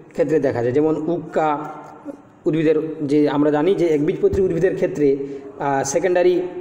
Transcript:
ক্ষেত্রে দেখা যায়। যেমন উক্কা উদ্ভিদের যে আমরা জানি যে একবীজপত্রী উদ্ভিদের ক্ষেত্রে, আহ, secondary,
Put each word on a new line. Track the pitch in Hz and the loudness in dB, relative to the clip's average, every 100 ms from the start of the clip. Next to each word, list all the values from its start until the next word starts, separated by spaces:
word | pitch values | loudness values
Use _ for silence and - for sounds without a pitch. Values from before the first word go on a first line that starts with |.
| - | -14
ক্ষেত্রে | - 147 156 | -2 0 2
দেখা | 135 117 | 2 0
যায়। | 120 | 0
যেমন | 135 156 160 156 | 2 2 0 -2
উক্কা | 175 - 185 156 147 - - - - - - - - 175 | -4 -2 0 0 -2 -6 -14 -18 -16 -16 -16 -20 -6 -2
উদ্ভিদের | 156 160 151 156 151 | 0 2 2 -2 -6
যে | 143 151 147 | 0 2 2
আমরা | 143 151 | 2 2
জানি | 147 165 180 | 2 2 2
যে | 170 | 2
একবীজপত্রী | 151 156 - 196 196 | 2 0 0 0 2
উদ্ভিদের | 185 165 185 180 | 0 0 0 0
ক্ষেত্রে, | 180 151 143 139 139 - - - | -2 0 0 0 -4 -10 -14 -6
আহ, | 143 139 | -2 -2
secondary, | 135 180 180 180 180 170 - - | 0 -2 0 2 4 2 -2 -8